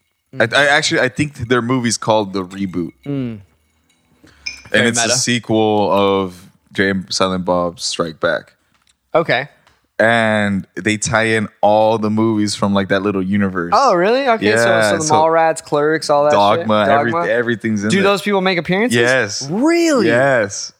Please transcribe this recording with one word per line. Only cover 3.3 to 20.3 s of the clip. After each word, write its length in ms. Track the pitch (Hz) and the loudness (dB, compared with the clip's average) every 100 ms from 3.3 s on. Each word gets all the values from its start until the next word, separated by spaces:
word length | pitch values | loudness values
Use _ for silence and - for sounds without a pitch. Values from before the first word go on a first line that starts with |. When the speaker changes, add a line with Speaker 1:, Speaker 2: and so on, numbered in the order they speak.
| 107 | -10
Speaker 1:
And 0 | 95 _ _ _ _ _ _ _ - _ - - - | -18 _ _ _ _ _ _ _ -20 _ -16 -16 -6
Speaker 2:
Very 180 | 107 117 | -2 0
Speaker 1:
it's 100 | 120 | 0
a 80 | 117 | -2
Speaker 2:
meta. 100 | 127 | -2
Speaker 1:
sequel 720 | 123 120 - 110 110 107 95 | -2 -4 -2 0 2 2 2
of 600 | 98 98 98 95 90 95 _ _ | 2 2 2 -2 -8 -20 _ _
Jay 200 | - 98 | -2 -2
and 200 | 95 85 | -2 -4
Silent 340 | - 95 92 90 | -4 -2 -2 -2
Bob 340 | 90 87 85 | -2 -2 -6
Strike 400 | - - 82 80 | -8 -6 -6 -6
Back. 340 | 85 65 - _ _ _ _ _ _ 156 | -4 -4 -8 _ _ _ _ _ _ -2
Speaker 2:
Okay. 340 | 165 123 143 _ _ _ _ - | 0 -2 -4 _ _ _ _ 0
Speaker 1:
And 680 | 110 117 110 107 101 98 87 | 2 2 2 0 0 -2 -6
they 240 | - 101 107 | -6 -4 -4
tie 280 | - 110 113 | -2 0 0
in 220 | 113 104 _ | 0 -2 _
all 380 | 104 107 110 113 | 2 4 2 2
the 100 | 107 | 0
movies 460 | 107 113 107 104 - | 0 0 0 -2 -2
from, 180 | 101 | -2
like, 140 | 101 95 | 0 0
that 160 | 98 | 0
little 180 | 101 98 | 0 -2
universe. 500 | 92 101 98 92 85 214 | -2 0 0 -2 0 2
Speaker 2:
Oh, 180 | 269 | 2
really? 340 | 180 190 247 277 | 2 2 0 0
Okay, 300 | 226 208 117 | 0 2 2
so, 80 | 117 | 2
Speaker 1:
Yeah, 240 | 226 107 | 2 2
Speaker 2:
so 80 | - | 0
the 60 | |
Speaker 1:
so 100 | 156 | 0
Speaker 2:
Mallrats, 500 | 151 160 165 160 160 | 2 2 2 2 -2
Clerks, 460 | - 147 147 156 - | -2 0 0 0 0
all 140 | 147 | 2
that 80 | 147 | 2
Speaker 1:
Dogma, 540 | 147 101 110 113 107 101 | 4 4 2 0 0 2
Speaker 2:
shit. 60 | |
Speaker 1:
every-, 200 | 139 123 | 2 0
Speaker 2:
Dogma. 160 | 104 95 | -2 -2
Speaker 1:
everything's 520 | 113 117 113 113 107 | -2 -2 -2 -2 -2
in 80 | 104 | 0
Speaker 2:
Do 60 | 196 | 2
Speaker 1:
there. 60 | 196 | 2
Speaker 2:
those 180 | 202 | 0
people 180 | 208 196 | 0 0
make 160 | 185 175 | 0 -2
appearances? 400 | 160 185 240 120 | -2 -2 0 2
Speaker 1:
Yes. 500 | 120 131 107 - 135 | 2 2 0 -6 -6
Speaker 2:
Really? 560 | 190 302 339 330 277 147 | -2 0 2 2 2 2
Speaker 1:
Yes. 680 | 117 139 | 2 2